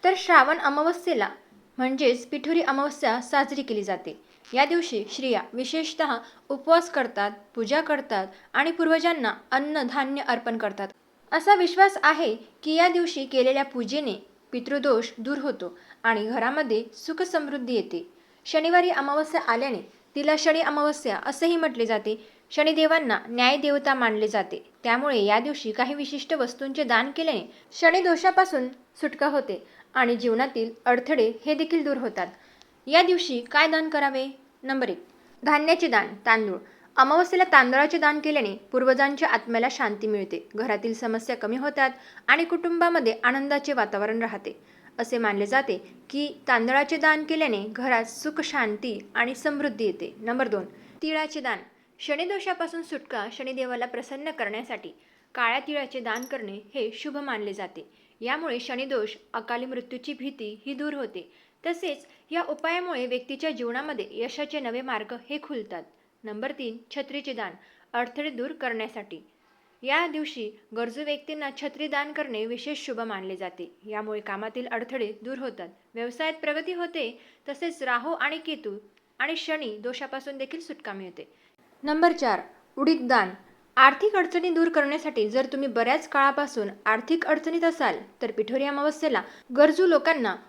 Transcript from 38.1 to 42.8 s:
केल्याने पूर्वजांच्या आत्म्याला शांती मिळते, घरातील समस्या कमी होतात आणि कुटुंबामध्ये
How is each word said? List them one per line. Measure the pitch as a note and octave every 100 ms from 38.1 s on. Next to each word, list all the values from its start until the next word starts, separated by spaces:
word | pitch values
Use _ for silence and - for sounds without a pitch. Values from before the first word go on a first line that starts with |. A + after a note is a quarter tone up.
| D4+
केल्याने | D4+ D4 G#3+ G3+ -
पूर्वजांच्या | B3+ C4 C4 C#4 C#4+ D#4+
आत्म्याला | A3+ - A3+ A#3
शांती | - A#3 G#3 G#3+
मिळते, | G#3 F#3+ E3+ -
घरातील | G#3 A#3 G#3 A3+
समस्या | A3+ A#3 A3 A3+ A#3+
कमी | G#3+ B3
होतात | C#4+ C#4+ C4+ B3+ - - -
आणि | C#4+
कुटुंबामध्ये | E4+ E4+ E4+ E4+